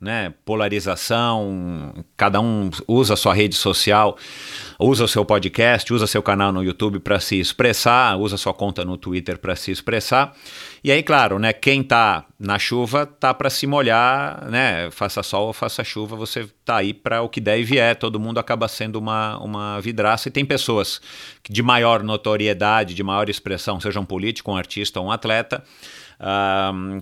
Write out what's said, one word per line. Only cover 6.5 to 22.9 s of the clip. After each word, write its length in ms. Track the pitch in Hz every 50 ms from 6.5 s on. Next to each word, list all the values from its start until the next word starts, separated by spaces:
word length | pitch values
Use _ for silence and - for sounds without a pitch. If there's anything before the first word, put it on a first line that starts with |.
no 140 | 95 92 92
YouTube 340 | 90 87 - 107 107 98 90
pra 220 | - - 101 92
se 180 | - - 104 92
expressar, 800 | 85 - - - 123 117 107 - - 120 120 127 127 113 95
usa 200 | 92 104 101 101
sua 180 | 98 - 95 92
conta 300 | - 101 101 90 - 87
no 120 | 90 90
Twitter 420 | 87 - 95 90 90 85 90 87 82
pra 160 | - 90 90
se 160 | - - 98
expressar, 640 | 92 - - - 113 107 - - 123 - - - - - - - - - - - - - -
E 80 | 139
aí, 100 | 135 160
claro, 360 | 165 - 151 139 120 101 98 101
né, 120 | 110 113 107
quem 280 | - - 135 139 139
tá 440 | 131 - 120 117 113 104 90 80 - _ _ -
na 200 | 104 98 101 104
chuva 480 | - - 120 123 120 107 127 147 147
tá 260 | 143 - _ 147 131
pra 160 | 127 - 139 135
se 180 | - - 139
molhar, 800 | 139 143 143 135 113 113 117 120 127 131 139 139 73 - - - 123
né, 400 | 113 127 135 120 90 82 87 82
faça 320 | - - 101 101 - 104
sol 240 | 98 - - 98 107
ou 60 | 110 110
faça 280 | - 117 113 - -
chuva, 320 | 113 - - 110 107 104 113
você 320 | 107 110 - - 123 113 101 _ _
tá 140 | _ - 117
aí 160 | 107 95 101
pra 300 | 104 - - 120 117 117
o 60 | 117 117
que 120 | - 117
der 180 | 107 104 107 117
e 60 | 120
vier, 320 | 117 139 131 117 120 117
todo 240 | - - 113 110 107
mundo 180 | 110 113 113 117
acaba 300 | 113 - 120 113 117 107
sendo 280 | - - 110 110 107
uma, 420 | 110 110 110 110 110 107 107 107 -
uma 420 | - 107 104 104 104 104 104 104
vidraça, 480 | 95 117 113 107 104 107 113 - - 131
e 20 |
tem 140 | - 143 143
pessoas 560 | 135 143 131 - - 117 104 92 - - - - - - - - - - _ - -
de 140 | 101 110
maior 400 | 120 123 123 117 117 117 117 107
notoriedade, 880 | 104 107 107 104 - 107 107 104 104 104 101 90 104 104 107 110 104 87